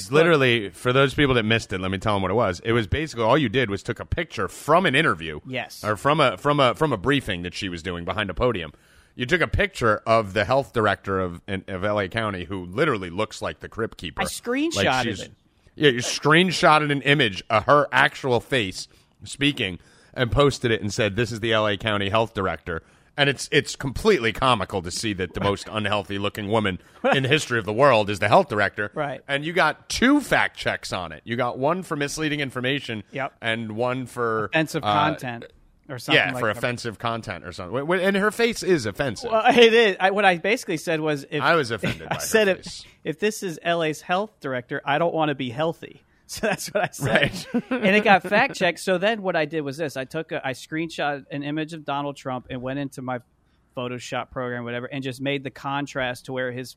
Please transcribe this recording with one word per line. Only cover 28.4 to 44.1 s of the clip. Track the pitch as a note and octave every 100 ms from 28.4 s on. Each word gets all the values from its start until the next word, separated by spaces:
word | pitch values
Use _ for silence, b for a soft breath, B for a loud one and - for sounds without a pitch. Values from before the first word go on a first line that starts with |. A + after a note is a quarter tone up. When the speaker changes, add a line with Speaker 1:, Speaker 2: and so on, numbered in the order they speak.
| -
Speaker 2:
director. | G#2 G2 - G#2
Speaker 1:
Right. | D#3 C#3+ C3 -
Speaker 2:
And | C#3+ D#3
you |
got | F3 D#3 - -
two | - B3 D4
fact | - C3 G2 -
checks | A#2+ F#2+ -
on | G2+ E2
it. | D#2 -
You | A#2+
got | B2 A#2+
one | C#3+ F3+
for | F3 D3+
misleading | C#3+ D#3 D#3 D3
information | C3+ B2 B2+ C#3 - G#2+ -
Speaker 1:
Yep. | C#3 C#3 -
Speaker 2:
and | A2+ A2+ A2
one | G#2+ B2 B2+ B2
for, | B2 A#2 A2 G2+
Speaker 1:
Offensive | D#3+ D#3 E3
Speaker 2:
uh, | G#2+
Speaker 1:
content, | G2+ D3+ - B2+ A#2 - _ _ _ -
or | B2
something | - C#3+
Speaker 2:
Yeah, | F#2
Speaker 1:
like | B2
Speaker 2:
for | A2+
Speaker 1:
that. | A2+
Speaker 2:
offensive | B2+ A#2+ A#2+ F#2+
content | A#2+ A2+ G#2+ F2 F2+
or |
something. | F2 F2+ A#2+ D3+
Wh-, |
wh-, | F#3
and | F#3+ G3
her | G#3
face | A3 A#3 -
is | E3 E3 G#2+
offensive. | F#2 C#3 F#2+ A#3
Speaker 1:
Well, | A3 A#3+
<laughs> |
it | A#3+ A#3
is. | A3+ G#3+ F3+
I, | F#3+
what | G3+ G3
I | F3
basically | G3 A#3+ - D#3
said | - D#3+
was, | D#3 D3 -
if | D3+
Speaker 2:
I | C#3 E3+
was | A#2
offended | A2 D#3+ -
Speaker 1:
<laughs> | -
I |
Speaker 2:
by | -
her |
Speaker 1:
said, | - A3 G3+ F3+
Speaker 2:
face. | - - B B
Speaker 1:
if, | E3+ D3
if |
this | G#3 G#3+
is | F#3+ D#3
L | E3+ E3+
A's | D#3 C#3+
health | -